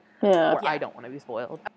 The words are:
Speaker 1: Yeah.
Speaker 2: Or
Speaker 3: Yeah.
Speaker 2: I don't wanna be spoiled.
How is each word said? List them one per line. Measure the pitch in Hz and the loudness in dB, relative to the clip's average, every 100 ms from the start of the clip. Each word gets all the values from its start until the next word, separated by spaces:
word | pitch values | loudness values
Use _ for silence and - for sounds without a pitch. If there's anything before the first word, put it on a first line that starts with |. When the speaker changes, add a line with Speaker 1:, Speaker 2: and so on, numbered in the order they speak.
| _ - | _ -2
Speaker 1:
Yeah. | 208 175 160 156 | 4 4 4 2
Speaker 2:
Or | |
Speaker 3:
Yeah. | 147 | 0
Speaker 2:
I | 151 | -4
don't | 135 - | -6 -10
wanna | 120 | -16
be | 139 | -16
spoiled. | - 113 123 160 - | -10 -8 -8 -12 -16